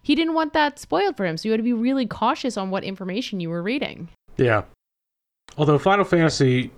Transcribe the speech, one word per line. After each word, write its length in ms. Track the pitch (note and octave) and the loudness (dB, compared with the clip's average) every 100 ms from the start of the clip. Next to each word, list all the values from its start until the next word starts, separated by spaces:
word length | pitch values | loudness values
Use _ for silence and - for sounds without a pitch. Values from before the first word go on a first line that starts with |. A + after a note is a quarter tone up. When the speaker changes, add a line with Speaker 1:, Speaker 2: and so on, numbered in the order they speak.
Speaker 1:
he 120 | - | 0
didn't 200 | D4+ E4 | 0 2
want 180 | D#4+ D#4 | 0 0
that 260 | D#4 D4 - | 0 0 -2
spoiled 380 | - D#4+ G4+ C#4+ | -4 0 0 -2
for 80 | |
him. 140 | F#3 D#3+ | -4 -4
So 100 | A3 | -2
you 40 | |
had 60 | A3 | 0
to 20 | |
be 100 | A#3 | 0
really 320 | A#3 A#3+ C4+ | 0 0 0
cautious 540 | A#3 - A3+ D#4 C4 A3 | -2 0 0 0 -4 -4
on 100 | F#3+ | -4
what 160 | F#3+ | -4
information 560 | - F#3+ F#3+ G3 B3 F#3+ | -6 -8 -6 -6 -6 -6
you 80 | E3 | -4
were 140 | E3+ | -4
reading. 460 | F#3 C#4 - - F3 - _ - | -4 -4 -4 -8 -16 -18 _ 0
Speaker 2:
Yeah. 280 | B2 G#2+ - _ _ _ _ _ _ _ - - | 2 2 -2 _ _ _ _ _ _ _ -18 -2
Although 220 | D3 C#3+ | 2 4
Final 260 | F#3+ G3+ | 4 2
Fantasy 680 | F#3+ F3 D#3+ - C3 B2+ C3 | 4 4 2 4 2 2 -2